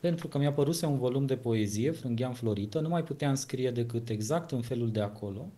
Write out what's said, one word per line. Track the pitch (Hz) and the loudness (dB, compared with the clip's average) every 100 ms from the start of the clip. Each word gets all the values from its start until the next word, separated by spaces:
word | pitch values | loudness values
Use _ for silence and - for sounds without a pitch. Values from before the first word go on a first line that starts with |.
pentru | 175 165 156 | 2 0 -2
că | 147 | 2
mi-a | 143 | 2
păruse | 143 143 165 160 | 4 2 2 2
un | 139 | 2
volum | 123 131 139 | 2 2 2
de | 127 | 0
poezie, | 120 113 104 104 127 | 2 2 2 2 0
Frânghean | 160 127 117 127 | 0 -2 -2 -2
Florită, | 120 117 101 104 160 | -2 0 0 0 -2
nu | 156 | 0
mai | 170 | 0
puteam | 160 139 147 | -2 -2 0
scrie | 135 - 131 127 | 0 -2 -2 0
decât | 120 117 117 117 | 0 0 -2 -2
exact | 107 107 160 165 | -4 0 -2 -2
în | 131 | -4
felul | 117 127 117 | -2 -2 0
de | 107 | 0
acolo. | 101 104 104 98 165 | -2 -4 -8 -8 -10